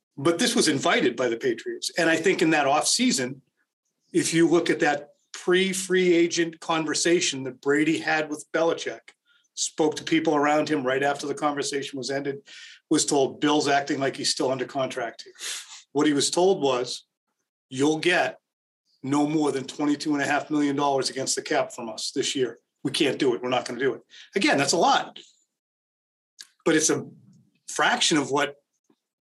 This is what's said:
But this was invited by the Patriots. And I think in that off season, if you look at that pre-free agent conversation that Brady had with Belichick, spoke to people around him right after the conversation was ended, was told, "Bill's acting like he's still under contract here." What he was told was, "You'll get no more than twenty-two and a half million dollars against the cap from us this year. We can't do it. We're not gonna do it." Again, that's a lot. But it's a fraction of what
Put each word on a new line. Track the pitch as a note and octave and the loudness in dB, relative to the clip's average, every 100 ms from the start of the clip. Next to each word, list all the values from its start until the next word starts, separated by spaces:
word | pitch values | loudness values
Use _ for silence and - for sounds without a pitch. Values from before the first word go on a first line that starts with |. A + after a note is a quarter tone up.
| _ - | _ -4
But | C#3+ E3 | -2 0
this | A#3+ A#3 | 0 2
was | D#3 | 2
invited | C#3 E3+ E3 C3 A#2 | 2 2 2 2 0
by | B2+ | -2
the | A#2 | -2
Patriots. | C3+ A2+ A#2+ A#2 - - | -2 -4 -6 -8 -6 0
And | E3 | 2
I | E3 | 2
think | F#3+ F3+ | 2 2
in | D#3+ | 2
that | D#3 C3+ | 4 2
off | D3+ D3+ | 2 2
season, | - B3 - B2 C#3 _ _ _ _ _ _ _ | 2 2 2 -2 -6 _ _ _ _ _ _ _
if | F3 - | -2 0
you | E3 E3 | 4 4
look | E3+ D#3+ | 4 2
at | D#3 | 2
that | D#3 C#3+ - _ _ | 2 0 -4 _ _
pre-free | - - F3+ F#3+ F#3 - F#3 F3+ | -8 0 2 2 -2 0 2 4
agent | E3+ E3+ E3+ E3+ E3 | 4 4 2 -2 -4
conversation | - D#3+ D3+ D3 E3+ F3 - C#3 | -4 -2 -2 0 2 2 2 -4
that | C3 B2+ | -8 -4
Brady | C#3 D3 D#3 D#3+ | 0 2 2 0
had | D#3+ D#3 D3 | 0 -2 -2
with | D3 - | -8 -6
Belichick, | D#3+ E3 - B2 A2+ - _ _ _ _ - | 0 0 0 -4 -10 -14 _ _ _ _ -8
spoke | - - D#3 D3 | -6 0 0 0
to | |
people | - D#3+ D#3+ | -2 0 2
around | D3 D3 D3+ D3+ | 2 2 2 0
him | D#3 | -2
right | B2+ C3+ | -2 0
after | C#3+ C#3+ C#3+ | 0 -2 -6
the | |
conversation | C3+ D3 C#3+ C3 C#3 C3 C#3 | -4 -2 -2 -4 -4 -6 -8
was | B2 | -6
ended, | C#3 C#3 C#3 - - - - _ | -6 -6 -8 -12 -20 -20 -20 _
was | D3+ - | 0 2
told, | D3 B2+ G#2 | 2 0 0
"Bill's | D3 D3+ C3+ | 0 2 2
acting | C#3 C#3 C#3 | 0 0 -2
like | C3+ C3 | -2 -2
he's | B2 | -4
still | - C3+ | -2 -2
under | C3 | -2
contract | B2 C#3+ B2+ C3 A#2 - | -4 -4 -4 -4 -8 -10
here." | - - - - - - - | -20 -14 -10 -10 -12 -20 -6
What | C#3 D3+ | 0 2
he | |
was | C#3+ - | 2 0
told | - F#3+ F#3+ | 2 2 4
was, | C#3 B2 B2 - - _ _ _ _ _ _ | 2 0 -2 -8 -14 _ _ _ _ _ _
"You'll | C3 D3 D#3 | 0 0 2
get | E3+ F3 C3 - _ _ _ _ _ _ | 0 2 0 -4 _ _ _ _ _ _
no | C3 C#3+ D3 | -2 0 2
more | D#3 D3 | 2 0
than | C3 B2+ | 0 -6
twenty-two | - D3 D3 D#3 | -4 -2 0 -2
and | C#3+ | -2
a | C#3 | 0
half | C#3+ - | -2 -2
million | D3+ C#3+ C#3 | 0 0 0
dollars | C#3+ C3+ B2 | 0 0 -2
against | C3 C3 - | -4 -4 -4
the | |
cap | - C#3+ B2+ | -2 -2 -2
from | - A#2 | -6 -12
us | G#2+ - | -8 -6
this | - - | -4 -2
year. | C#3+ A#2+ - _ _ | -2 -2 -4 _ _
We | C3 | -6
can't | - C#3 A2 | 0 0 2
do | C#3 | 0
it. | A#2 | 0
We're | B2+ | 0
not | B2 A#2+ | -2 -2
gonna | A#2+ | -2
do | C3+ | -2
it." | - - - - | -2 -8 -20 -8
Again, | G3+ D4+ D#3+ | -2 2 2
that's | C#3 | 2
a | E3+ | 2
lot. | - G#3+ - - - _ _ _ _ _ _ _ _ _ _ _ - _ | 4 2 0 -10 -20 _ _ _ _ _ _ _ _ _ _ _ -20 _
But | - D#3 | 2 2
it's | - | 2
a | C#3 - - - - _ _ - | 0 -4 -16 -20 -20 _ _ -10
fraction | - D#3+ A#3 - D#3+ | 0 0 2 2 2
of | B2+ | 2
what | C#3+ C#3+ - _ _ _ _ _ _ | 0 0 -4 _ _ _ _ _ _